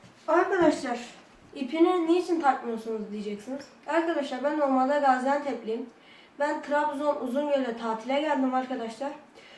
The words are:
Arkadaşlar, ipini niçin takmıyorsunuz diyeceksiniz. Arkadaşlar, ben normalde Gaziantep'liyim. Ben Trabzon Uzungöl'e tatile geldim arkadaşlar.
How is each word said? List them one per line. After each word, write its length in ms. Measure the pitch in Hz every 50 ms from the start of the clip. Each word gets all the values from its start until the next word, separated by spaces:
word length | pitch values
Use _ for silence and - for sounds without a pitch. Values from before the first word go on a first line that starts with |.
| - - - - - -
Arkadaşlar, 720 | 311 339 370 370 403 370 339 311 - - - 254 240 233 240 - - - - - - - - - -
ipini 520 | 285 269 254 311 320 330 370 370 359 330
niçin 340 | 320 339 359 339 349 349 285
takmıyorsunuz 720 | 277 269 262 254 240 240 226 214 - 226 226 220 202 196 202
diyeceksiniz. 520 | 214 202 208 208 202 - 254 262 294 - - - - -
Arkadaşlar, 580 | - 294 339 330 339 330 294 269 - 254 254 262
ben 140 | 294 302 302
normalde 400 | 294 269 269 254 262 262 294 294
Gaziantep'liyim. 920 | 277 269 254 254 247 269 277 285 285 285 247 - - 208 220 247 269 240 - - - - - - - - - -
Ben 240 | 285 294 302 294 294
Trabzon 540 | 269 285 294 294 302 285 269 302 294 285
Uzungöl'e 600 | - 254 247 233 285 294 294 285 269 254 233 226
tatile 440 | 233 233 226 220 220 - 247 269 285
geldim 340 | 302 302 294 269 262 262 262
arkadaşlar. 560 | 262 262 - 262 226 226 220 - - 269 285 302 - - - - - - - -